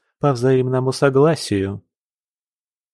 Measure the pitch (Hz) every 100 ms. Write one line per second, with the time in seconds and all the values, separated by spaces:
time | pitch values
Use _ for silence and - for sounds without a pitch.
0 | _ - 143 123 131 131 127 127 131 127
1 | 139 135 156 151 - 101 98 104 _ _
2 | _ _ _ _ _ _ _ _ _